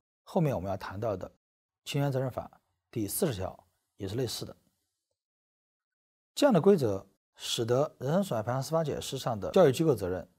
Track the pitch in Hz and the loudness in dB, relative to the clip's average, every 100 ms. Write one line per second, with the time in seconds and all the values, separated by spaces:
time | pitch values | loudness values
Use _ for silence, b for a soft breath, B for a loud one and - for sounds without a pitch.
0 | _ _ - 202 156 104 92 98 - 95 | _ _ -6 0 0 0 -4 -6 -8 -6
1 | 113 95 - - _ _ _ _ - 143 | -4 -4 -8 -16 _ _ _ _ -8 -2
2 | 143 131 131 - - - _ _ _ 123 | -2 -2 -4 -6 -12 -16 _ _ _ -6
3 | 101 - 175 101 95 - _ _ _ - | -6 -2 -2 -2 -6 -10 _ _ _ -12
4 | 98 110 123 - 113 - _ _ _ _ | -8 -4 -4 -6 -10 -16 _ _ _ _
5 | _ _ _ _ _ _ _ _ _ _ | _ _ _ _ _ _ _ _ _ _
6 | _ _ _ - 294 190 190 202 120 95 | _ _ _ 2 4 6 6 4 2 -2
7 | - _ _ - - - 117 123 151 - | -6 _ _ -14 -6 -4 0 0 0 -4
8 | 127 175 196 117 107 127 135 160 156 - | -2 -2 0 -2 -2 -4 -2 -2 -2 -4
9 | - 135 139 110 117 196 165 123 160 117 | -6 -6 -4 -4 0 6 6 6 4 2
10 | 92 90 - | 0 -4 -6